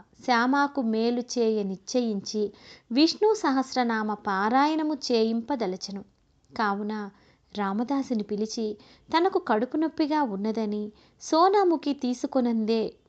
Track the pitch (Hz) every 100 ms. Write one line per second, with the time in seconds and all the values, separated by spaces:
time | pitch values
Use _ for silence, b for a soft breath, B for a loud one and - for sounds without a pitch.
0 | - _ - 233 254 285 285 285 226 220
1 | 226 240 240 247 226 214 202 185 - 254
2 | 233 202 - 214 208 B B B _ 233
3 | 320 - 427 427 302 269 254 262 240 220
4 | 214 208 - 190 208 262 294 320 302 302
5 | - 233 226 233 226 277 196 190 - 196
6 | - _ _ _ _ - 214 202 208 214
7 | 202 b b b _ 208 196 208 247 277
8 | 262 220 208 208 220 240 214 214 b b
9 | - 320 370 381 370 214 247 302 320 320
10 | 302 302 269 196 214 220 214 208 208 b
11 | b _ - 320 370 403 370 320 285 285
12 | 247 247 277 269 240 226 214 226 214 -